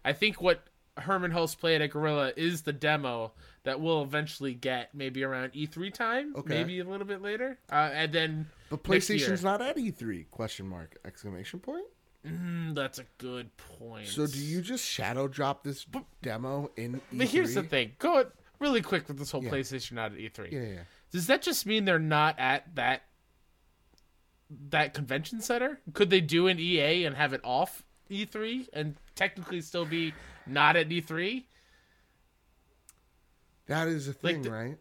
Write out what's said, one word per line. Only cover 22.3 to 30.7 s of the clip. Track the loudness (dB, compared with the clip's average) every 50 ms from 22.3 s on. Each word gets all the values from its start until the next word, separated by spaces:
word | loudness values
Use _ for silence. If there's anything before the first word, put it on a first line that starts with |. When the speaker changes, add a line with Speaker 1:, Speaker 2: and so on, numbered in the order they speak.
| 4 2
Speaker 1:
at | 2 2 2 2 0 -6 -4
that, | 0 2 2 2 0 -4 _ _ _ _ _ _ _ _ _ _ _ _ _ _ _ _ _ _ _ _ _ _ _ _ _ _ _ _ _ -18 -16 -8 0
that | 2 2 2 2 0
convention | -6 -2 -2 -2 -2 -2 -4 -8 -8
center? | -2 -2 0 0 0 -2 -2 -6 _ -10 2
Could | 4 6 6
they | 6 4
do | 6 6 4 4 6 4
an | 4 2
E | 2 2 2 4
A | 4 4 4 4 2
and | 0 2
have | 2 2 2
it | 2 -2 -2
off | 0 2 2 2 0 -2 -14 -18 _ _ _ _ _
E | -4 -4 -4
three | -4 -4 -4 -4 -2 -4 -4 -6 -6
and | -6 -4 -4 -4 -4 -8 -18 -18 -2
technically | -2 -2 -2 -2 -8 -10 -6 -6 -6
still | -6 -4 -4 -2 -2
be | 0 0 0 0 -2 -4 -8 -16 -18 -20 -18 -10
not | -2 4 6 6 8